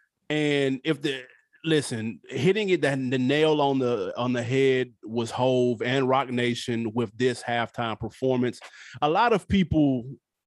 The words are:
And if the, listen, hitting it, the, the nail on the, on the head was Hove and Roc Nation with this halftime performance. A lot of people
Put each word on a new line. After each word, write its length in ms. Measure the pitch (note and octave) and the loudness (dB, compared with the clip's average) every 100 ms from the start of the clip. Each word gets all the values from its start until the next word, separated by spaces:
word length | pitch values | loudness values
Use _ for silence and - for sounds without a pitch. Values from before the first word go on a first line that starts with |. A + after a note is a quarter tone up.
| _ _ - | _ _ -6
And 520 | D3+ D3 C#3+ C3+ C3 | -2 0 2 0 -2
if 180 | D#3+ C#3+ | -2 -2
the, 220 | D3 C3+ B2+ _ _ _ | -2 -6 -12 _ _ _
listen, 560 | E3 D#3 - A#2 A2 - - | 0 0 0 -6 -6 -8 -10
hitting 400 | C3 D#3 G3+ G3+ | 0 2 2 2
it, 120 | F3 | 2
the, 100 | C#3+ | 2
the 280 | C3+ B2+ C3 | 0 -2 0
nail 420 | B2+ D3 D#3 D3+ | 2 4 4 4
on 200 | C#3 C3+ | 2 2
the, 340 | B2 A#2 F#2 G2+ | 0 0 -2 -4
on 160 | B2 | -2
the 100 | B2 | -2
head 500 | A2+ C3+ C3+ B2+ B2 A2+ | -2 2 4 2 -2 _
was 300 | A2 A#2 A2+ | -8 -6 -4
Hove 500 | - B2+ B2+ B2 A2 | -2 0 2 2 0
and 260 | A#2 C3+ C3 | 0 0 2
Roc 220 | C3 B2+ | 0 0
Nation 640 | B2 A#2+ A#2+ - A#2 A2+ | -2 -2 -2 -4 -4 -4
with 160 | A2+ A2 G#2+ | -4 -4 0
this 240 | B2+ A#2+ | 0 0
halftime 560 | - A#2+ A#2 - A#2 G#2+ | -4 -2 -4 -4 -6 -4
performance. 640 | A2+ - C3 B2+ B2 - - - - - | -8 -4 -2 0 0 -4 -16 -20 -20 -4
A 80 | D3 | 0
lot 220 | F3+ A#3+ | 2 2
of 160 | G#3+ - | 0 0
people 560 | G3 F3 D#3 C#3+ B2+ B2 B2 _ _ | 0 2 2 2 0 -6 -16 _ _